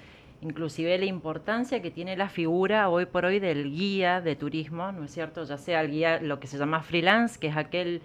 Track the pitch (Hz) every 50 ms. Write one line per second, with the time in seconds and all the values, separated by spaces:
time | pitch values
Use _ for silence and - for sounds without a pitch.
0 | - - - - - - - - 156 160 151 160 165 151 - 160 160 170 185 185
1 | 196 196 185 170 151 160 151 156 - 208 220 233 247 240 277 226 175 170 165 165
2 | 175 185 190 180 196 190 - 180 165 160 170 180 190 190 214 220 202 185 170 175
3 | 180 175 - 180 175 185 196 208 196 180 147 143 143 139 147 165 196 202 196 190
4 | 180 175 180 185 170 165 143 - 143 147 147 160 151 143 165 170 180 196 196 175
5 | 147 139 - 170 160 156 - 175 160 135 143 139 - 180 170 160 156 143 147 156
6 | 165 165 165 - 160 147 143 139 - 131 143 139 143 151 160 160 156 - 165 170
7 | 160 185 208 233 233 220 - - 160 151 151 156 151 - - 175 180 175 175 165